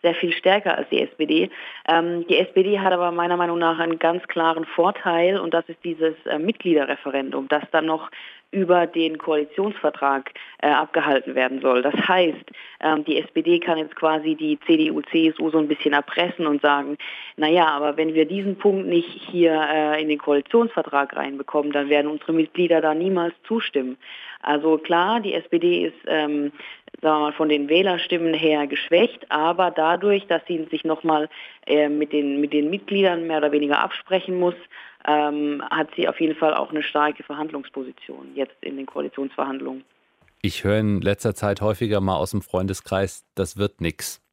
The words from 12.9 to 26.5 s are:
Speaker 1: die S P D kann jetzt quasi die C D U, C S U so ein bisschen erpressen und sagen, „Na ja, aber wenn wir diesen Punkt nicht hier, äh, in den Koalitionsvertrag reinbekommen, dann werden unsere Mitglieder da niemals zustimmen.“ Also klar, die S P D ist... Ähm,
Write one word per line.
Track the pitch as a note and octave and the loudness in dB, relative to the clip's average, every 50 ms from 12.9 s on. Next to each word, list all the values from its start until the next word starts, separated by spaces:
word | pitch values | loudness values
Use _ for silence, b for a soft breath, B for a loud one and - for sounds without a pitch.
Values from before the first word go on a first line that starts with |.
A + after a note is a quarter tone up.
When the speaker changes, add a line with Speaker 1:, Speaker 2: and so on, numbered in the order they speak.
| D#3+ D3+ D3+ | 0 0 0
Speaker 1:
die | - C#3+ C3+ | 0 -2 -2
S | D3+ - | -2 -2
P | _ D#3+ | _ -2
D | E3 E3+ F3 E3+ | 2 2 2 2
kann | E3+ F3+ E3 D#3+ | 2 0 -2 -2
jetzt | D#3 D#3 - | -2 -8 -6
quasi | - - D#3 D#3 D#3 D3+ D#3+ D#3 | -2 0 0 0 2 0 -2 -4
die | D3+ D#3 D3+ D3+ C#3+ - | -2 -2 -2 -2 -2 2
C | - E3 | 2 4
D | D#3 D#3 D#3 | 4 4 0
U, | D#3+ D3+ C#3+ - | 0 -4 -6 -2
C | - E3 D#3+ D#3+ | 0 2 2 2
S | D#3 - | 2 0
U | D#3+ D#3+ | -4 0
so | D3+ | 2
ein | D#3+ D#3 D3 | 2 2 2
bisschen | D3+ - - D3+ C#3+ | -2 0 0 0 0
erpressen | C#3+ C#3+ - - - F3 F3 E3+ - E3 | 0 0 -2 -2 -2 -2 -2 -2 -2 -2
und | D3+ D3 C#3+ | 0 0 2
sagen, | - D3 C#3+ C#3+ C#3+ C#3 D3 B B B B B B B B - | 2 2 2 2 0 -4 -8 B B B B B B B B -2
„Na | D#3 D3+ | 0 2
ja, | E3 F3+ E3+ D#3 | 4 4 4 4
aber | D3 C#3+ D3 D3 D3 | 2 0 -2 -2 0
wenn | D#3+ D#3+ D#3+ | 0 -2 0
wir | D#3+ D#3+ D#3 | 4 2 2
diesen | D3+ F#3+ G3 G3 G3+ F#3+ G3 | 2 0 -4 -2 -4 -4 2
Punkt | - G#3 G3 G3 F#3 | 2 2 2 2 0
nicht | F#3 F3 E3+ E3+ - | 2 2 2 0 0
hier, | - - - - - F3 E3+ E3 D#3+ D#3 D#3 D3 | -10 -16 -14 -6 2 4 4 4 4 2 0 0
äh, | D#3 D#3 D3+ D3+ D3+ D#3 | 0 0 2 2 0 0
in | D#3 D#3 | 0 -2
den | D3+ D3 | -2 -2
Koalitionsvertrag | - - D3 C#3+ C#3+ - - A#3 A#3 A3+ - F3+ D#3 - - C#3+ C#3 C#3 - | 2 2 2 2 2 4 2 4 4 4 0 -4 -4 0 0 0 0 0 -4
reinbekommen, | D3 C#3 C#3 C#3 C#3 C#3 - - D3+ C#3+ D3 | -6 -6 -6 -6 -8 -10 -2 -2 -2 -2 0
dann | D3 C#3+ C#3+ C#3 | -2 -2 0 2
werden | D3 D3 D3 D3+ | 2 2 2 0
unsere | D3+ D3 - - E3 | -4 -6 -4 -2 0
Mitglieder | E3 D#3+ - _ F3+ F3+ E3 E3 D#3+ | 0 0 0 _ -2 2 2 4 2
da | D#3 D#3 | 4 2
niemals | D#3 D#3+ F3 F#3+ F#3+ F3 E3+ E3+ E3+ _ _ - | 0 0 0 0 0 0 -2 -4 -6 _ _ -4
zustimmen.“ | A3+ A3+ A3 - - C#3+ B2+ B2+ C3 B B B B B B B B B | -4 -2 -2 -2 -4 -4 -4 -4 -8 B B B B B B B B B
Also | - - D3 D3 D3+ D#3+ D#3+ | -4 -2 -2 0 2 2 2
klar, | D3+ D#3 E3 F3 E3+ F3+ G3 A3+ A#3+ | 2 0 0 0 2 2 2 0 -2
die | G3+ G3+ | -2 -2
S | - E3 E3 - | -4 -6 -4 -2
P | - E3+ | -2 2
D | E3+ F3 F3 E3+ F3 | 2 2 2 2 0
ist... | D#3+ - - - | -4 -6 -8 -6
Ähm, | - E3 D#3 D3+ D3 D3+ D3 C#3+ C#3+ | -2 -2 0 0 0 -2 -2 -2 -4